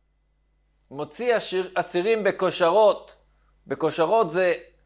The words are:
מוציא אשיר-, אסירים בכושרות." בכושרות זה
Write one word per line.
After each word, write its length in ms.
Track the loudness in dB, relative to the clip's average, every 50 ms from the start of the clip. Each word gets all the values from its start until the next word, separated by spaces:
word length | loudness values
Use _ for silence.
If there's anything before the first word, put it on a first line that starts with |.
| _ _ _ _ _ _ _ _ _ _ _ _ _ _ _ _ _ _
מוציא 460 | -12 -12 -12 -10 -10 -4 -2 0 0
אשיר-, 340 | 0 -2 -4 -4 -4 -4 -4 -4
אסירים 480 | -6 -4 -2 -2 -2 0 0 0 0 0
בכושרות." 960 | -2 0 0 -2 -2 0 0 2 2 4 4 4 4 2 0 -6 -20 -20 _ _ _ _ _ _ _ _ _ _
בכושרות 640 | -10 -6 -2 -2 -2 0 0 0 2 2 2 2 2
זה 240 | 0 0 0 0 0 -2 -6 -14 _ _ _